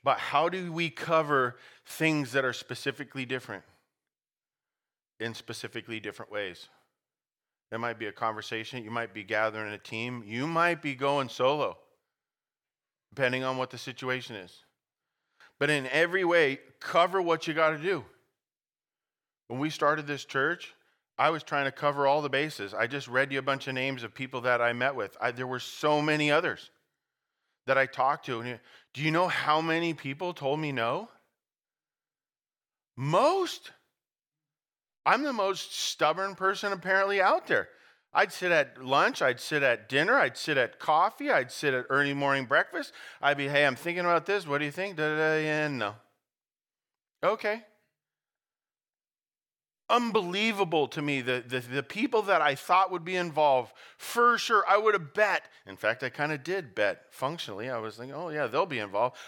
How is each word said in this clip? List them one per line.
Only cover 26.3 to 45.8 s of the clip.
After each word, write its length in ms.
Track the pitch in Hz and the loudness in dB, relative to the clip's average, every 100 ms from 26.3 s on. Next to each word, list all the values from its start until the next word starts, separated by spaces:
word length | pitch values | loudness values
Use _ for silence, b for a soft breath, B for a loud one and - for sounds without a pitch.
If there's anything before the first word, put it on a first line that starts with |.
| 147 170 - - _ _ _ _ _ _ _ _ _ - | 4 2 -4 -10 _ _ _ _ _ _ _ _ _ 0
that 100 | 135 | 2
I 100 | 131 | 2
talked 380 | - 131 156 - | 0 0 0 -4
to. 120 | 117 | -6
And 80 | 123 | -6
you, 100 | 113 b b b | -10 b b b
do 80 | - | -6
you 100 | 151 | 0
know 160 | 160 180 | 2 2
how 340 | - 143 156 | 0 2 2
many 320 | 165 160 170 | 2 0 0
people 400 | 156 139 139 180 | -4 -6 -6 -8
told 260 | 175 139 151 | -4 -2 -2
me 120 | 151 | -2
no? 380 | 131 117 151 233 _ _ _ _ _ _ _ _ _ _ _ _ _ _ _ _ _ _ - | -2 -2 -2 -6 _ _ _ _ _ _ _ _ _ _ _ _ _ _ _ _ _ _ -8
Most. 760 | 139 175 277 381 349 - - - _ _ _ _ _ _ _ _ _ _ _ _ 143 | 0 4 6 4 0 -6 -16 -20 _ _ _ _ _ _ _ _ _ _ _ _ 2
I'm 180 | 214 | 2
the 100 | 294 | 2
most 380 | 240 196 180 - | 0 -2 -2 -6
stubborn 640 | - - - 151 160 196 190 | -6 -6 0 2 2 -4 -2
person 380 | 190 196 208 | -2 0 -4
apparently 480 | 196 180 190 196 202 | -4 0 2 2 4
out 260 | 185 320 - | 4 4 2
there. 220 | 117 87 b b b b | 0 0 b b b b
I'd 200 | 147 196 | 0 0
sit 200 | - 180 | 0 2
at 320 | 165 123 123 | 2 2 -4
lunch, 380 | 127 139 202 - | 0 4 4 2
I'd 180 | 139 123 | 0 0
sit 220 | - 151 | -2 2
at 280 | 135 117 107 | 2 2 0
dinner, 260 | 135 175 262 | 0 4 4
I'd 220 | 143 - | 2 0
sit 200 | - 139 | 0 2
at 220 | 117 - | 2 0
coffee, 500 | - 156 196 - 285 | 0 4 2 0 0
I'd 220 | 175 120 | 2 0
sit 220 | - 147 | -2 -2
at 120 | 127 120 | -2 0
early 240 | 135 143 | 0 2
morning 320 | 139 139 135 120 | 0 0 0 2
breakfast. 480 | 147 202 359 277 - B B | 2 2 -4 -10 -12 B B
I'd 160 | 143 143 | 2 2
be, 100 | 139 | 2
"Hey, 180 | 143 147 | 4 4
I'm 100 | 123 | 2
thinking 300 | 170 175 175 | -4 -2 2
about 200 | 170 165 | 2 2
this. 220 | 202 160 | -2 0
What 120 | 143 | -2
do 60 | 147 | -2
you 60 | |
think?" 240 | 147 202 160 | -4 -6 -2
Da, 140 | 151 | -2
da, 60 | 156 | 2
da, 220 | 156 156 | 2 2
and 340 | 156 151 151 | 2 0 0
no. 180 | 131 | -2